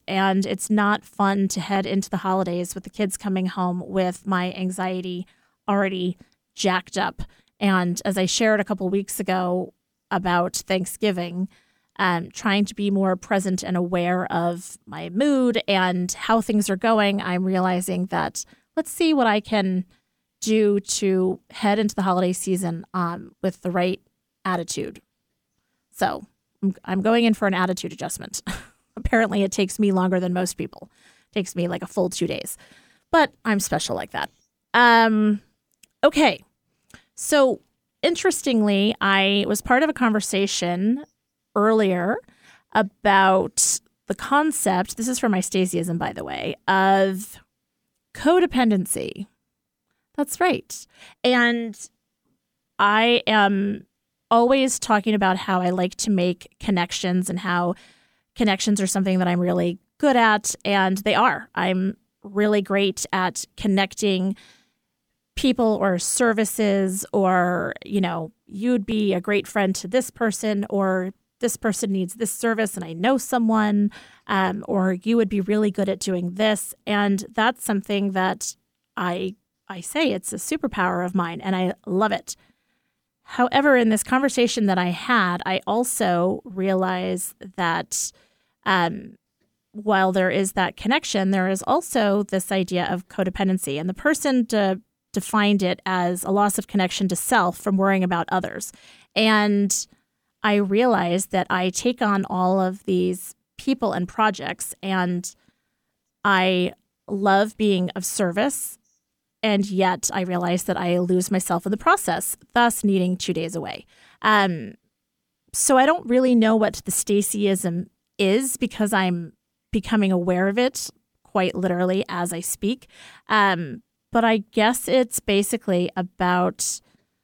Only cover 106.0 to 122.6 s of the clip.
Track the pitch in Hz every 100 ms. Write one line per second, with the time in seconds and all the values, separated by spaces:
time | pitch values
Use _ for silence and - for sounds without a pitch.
106 | _ _ 208 190 185 180 180 - _ _
107 | - 196 202 196 214 - 214 185 180 -
108 | - - 185 185 269 - - - _ _
109 | _ _ _ _ 220 202 202 190 185 185
110 | - - 185 175 175 180 - 180 180 180
111 | 175 180 180 185 - 175 196 214 330 392
112 | - 165 - - _ 240 240 - 202 190
113 | 180 185 - 170 165 156 92 - - _
114 | _ _ 214 214 196 160 107 - _ _
115 | _ _ _ _ _ - - 262 269 339
116 | 233 247 262 240 220 220 208 - - -
117 | - 202 202 208 202 190 180 170 - _
118 | _ - 190 214 262 - 233 - 208 208
119 | 185 175 160 - _ _ _ 220 - 220
120 | 196 185 175 180 196 208 254 - - -
121 | _ _ _ 208 185 - 185 175 180 190
122 | - 175 175 170 - -